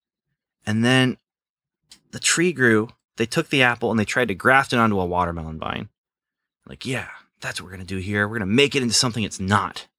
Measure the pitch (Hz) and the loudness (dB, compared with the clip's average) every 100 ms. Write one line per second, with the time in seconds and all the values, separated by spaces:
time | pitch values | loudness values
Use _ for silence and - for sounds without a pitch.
0 | _ _ _ _ _ _ - 107 120 131 | _ _ _ _ _ _ -4 0 2 4
1 | 131 - _ _ _ _ _ _ _ - | 2 -2 _ _ _ _ _ _ _ -20
2 | _ - - - 180 139 127 110 110 - | _ -6 -2 2 0 4 4 4 2 -8
3 | _ - 113 160 160 143 123 120 117 110 | _ -6 -4 -2 -2 2 2 2 0 0
4 | 101 - 120 92 120 131 135 127 113 101 | 0 0 -2 0 4 4 4 2 2 2
5 | 90 87 90 85 80 80 - - - _ | 0 0 -2 -4 -8 -8 -8 -8 -8 _
6 | _ _ _ _ _ _ - 67 - 127 | _ _ _ _ _ _ -20 -14 -8 -8
7 | 95 - _ _ - - 85 92 92 95 | -10 -18 _ _ -12 -12 -14 -16 -10 -8
8 | 92 104 104 113 95 113 143 143 120 104 | -4 0 0 -2 0 4 4 2 0 0
9 | 131 113 101 - 95 101 92 - - | 0 -2 -6 -6 2 2 2 -8 -18